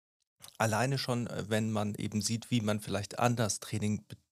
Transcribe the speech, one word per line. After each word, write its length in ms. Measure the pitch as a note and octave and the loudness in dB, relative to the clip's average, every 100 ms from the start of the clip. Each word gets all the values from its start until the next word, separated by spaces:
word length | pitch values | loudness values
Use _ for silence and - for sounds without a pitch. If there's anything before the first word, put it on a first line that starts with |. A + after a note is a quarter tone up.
| _ _ _ _ - - | _ _ _ _ -10 0
Alleine 400 | A2 G#2+ C3 C3+ | 2 2 2 0
schon, 260 | - A#2+ A#2 | 0 -2 -2
äh, 180 | - F#2+ | -4 0
wenn 240 | A2 A2 | 2 2
man 240 | G#2+ G#2 G#2 | 0 -2 -2
eben 260 | - G#2+ | -2 -2
sieht, 280 | G#2 A2+ - | 0 -2 2
wie 120 | A#2+ | 2
man 180 | G#2+ G#2 | 2 0
vielleicht 380 | - G2 G#2 - | -2 -4 -4 2
anders 420 | A#2+ A#2+ G#2+ - | 2 4 0 -2
Training 440 | - G#2+ G#2 G#2+ - | -4 -2 0 -2 -4
be-, 100 | - _ | -18 _